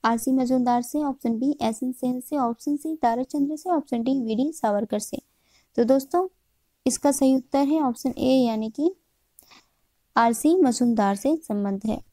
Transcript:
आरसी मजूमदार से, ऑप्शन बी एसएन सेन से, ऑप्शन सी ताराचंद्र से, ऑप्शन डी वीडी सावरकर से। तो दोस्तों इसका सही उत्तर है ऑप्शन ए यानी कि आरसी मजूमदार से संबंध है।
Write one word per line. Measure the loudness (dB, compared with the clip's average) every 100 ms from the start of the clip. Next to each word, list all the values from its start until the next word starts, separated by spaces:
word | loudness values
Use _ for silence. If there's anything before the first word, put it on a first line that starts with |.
| 2
आरसी | 0 0
मजूमदार | 0 2 2 2 0
से, | 0 -4
ऑप्शन | -4 -4 -4 -2
बी | -2 -2
एसएन | -4 -2 -6
सेन | -4 -4 -4
से, | -4 -2
ऑप्शन | -2 -2 -4 -4
सी | -4 -2
ताराचंद्र | 0 0 -4 -2 -2 -2
से, | -2
ऑप्शन | -2 -2 -4
डी | 0 -2
वीडी | 0 0 -2
सावरकर | -2 -2 -2 -2 -4
से। | -6 -12 _ _ _ _ _ -2
तो |
दोस्तों | 4 2 2 -2 -2 _ _ _ _ _ -4
इसका | 0 0
सही | 2 4 2
उत्तर | 0 0 2
है | 2
ऑप्शन | 0 -2 -6 -2
ए | 2 4 2
यानी | -2 -6
कि | -2 -2 -2 _ _ _ -20 _ -20 _ _ _ _ _ 0
आरसी | 2 2 2 4
मजूमदार | 4 2 0 2 0 0
से | 0 -2
संबंध | -2 -4 -2 -4 -4
है। | -6 -8